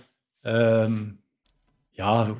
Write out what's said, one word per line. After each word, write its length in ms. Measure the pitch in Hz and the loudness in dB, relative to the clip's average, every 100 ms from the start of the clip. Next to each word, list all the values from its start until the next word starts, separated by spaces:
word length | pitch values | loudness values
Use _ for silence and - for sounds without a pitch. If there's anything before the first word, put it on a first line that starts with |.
| - _ _ _ 117 | -12 _ _ _ -4
ähm, 720 | 113 117 113 110 110 107 98 _ _ - _ _ _ _ | 2 2 2 0 -2 -6 -14 _ _ -20 _ _ _ _
ja, 440 | - 98 117 107 | -6 0 0 0